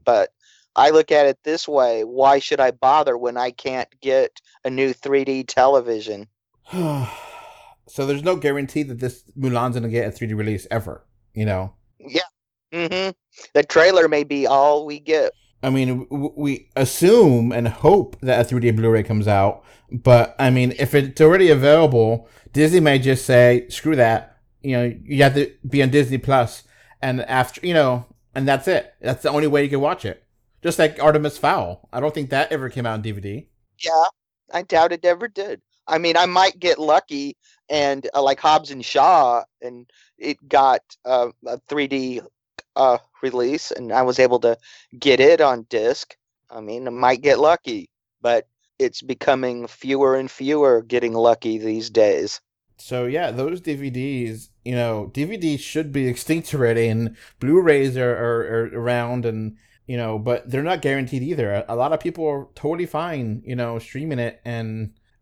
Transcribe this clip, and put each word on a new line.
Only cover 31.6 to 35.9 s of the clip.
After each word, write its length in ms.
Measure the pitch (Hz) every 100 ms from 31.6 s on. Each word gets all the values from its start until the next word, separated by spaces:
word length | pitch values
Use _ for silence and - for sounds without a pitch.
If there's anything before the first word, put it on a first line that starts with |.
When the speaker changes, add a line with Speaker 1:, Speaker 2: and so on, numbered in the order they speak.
| 87 87 _
Speaker 2:
I 100 | 123
don't 120 | 147
think 160 | 151 131
that 220 | 135 -
ever 160 | 151 127
came 160 | 127
out 100 | 120
on 80 | 107
D 100 | 107
V 80 | 101
D. 260 | 98 120 - _ _ _
Speaker 1:
Yeah, 260 | 165 160 175 - _ _ _
I 100 | 175
doubt 300 | 185 170 170
it 140 | 170 175
ever 200 | 175 226
did. 360 | 196 196 117 _ _
I 100 | -